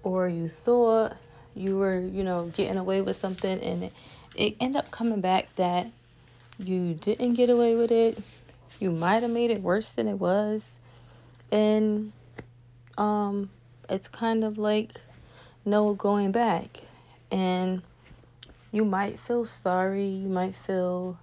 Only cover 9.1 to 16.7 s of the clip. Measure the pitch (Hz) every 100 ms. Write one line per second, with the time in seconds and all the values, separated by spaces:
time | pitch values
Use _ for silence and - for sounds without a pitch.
9.1 | 220 233 233 240 208 180 196 226 - 220
10.1 | 196 180 196 214 220 - - - - -
11.1 | - - - - 208 214 214 214 208 214
12.1 | - - - - - - - - - 208
13.1 | 208 202 202 196 - - - - 196 -
14.1 | - 226 226 220 214 214 214 220 - -
15.1 | - - - - - 208 208 214 202 202
16.1 | 202 196 214 233 180 -